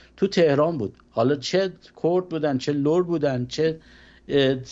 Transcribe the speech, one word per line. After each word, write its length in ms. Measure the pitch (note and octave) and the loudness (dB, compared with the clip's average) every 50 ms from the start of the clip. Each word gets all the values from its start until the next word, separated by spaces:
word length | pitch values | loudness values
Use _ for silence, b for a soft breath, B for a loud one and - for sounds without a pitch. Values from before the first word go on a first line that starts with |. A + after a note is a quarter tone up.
| b b b | b b b
تو 100 | - G3 | -2 -2
تهران 520 | G3 - F#3 E3+ D3+ C#3 C#3 D3+ E3+ F3 C#3 | 0 2 4 4 4 4 4 2 2 0 -2
بود. 180 | G#2 F#2 - _ _ _ | -4 -6 -8 _ _ _
حالا 260 | - A2+ A#2 C3 D3 | -2 0 2 2 0
چه 360 | C#3+ B2 - - F#3 G3 F#3+ F3+ - - - - - | -2 -4 -2 0 0 0 -2 -4 -10 -20 -20 -10 -4
کرد 260 | - D#3+ F3+ F#3 F3+ F3+ | -2 0 0 0 -2 -2
بودن، 300 | D#3+ D#3 D3+ D3 C3+ B2+ | -4 -4 -2 -2 -2 -2
چه 140 | - D3 | -2 -2
لر 300 | D3 D3 C#3 D3+ D#3+ F3+ | -2 0 0 2 2 2
بودن، 440 | F#3 E3+ E3+ D#3+ C#3+ C#3+ C3 B2 B2 | 0 0 -2 -2 0 -2 -2 -2 -6
چه، 340 | B2 - D3+ D#3 D#3+ D#3+ D#3+ B B B B B B B B B - | -6 -4 -2 -2 -2 -2 -4 B B B B B B B B B -2
اه، 280 | C#3 C#3 C3+ C3 C3+ B2+ B2 - | 2 2 2 2 0 -2 -4 -4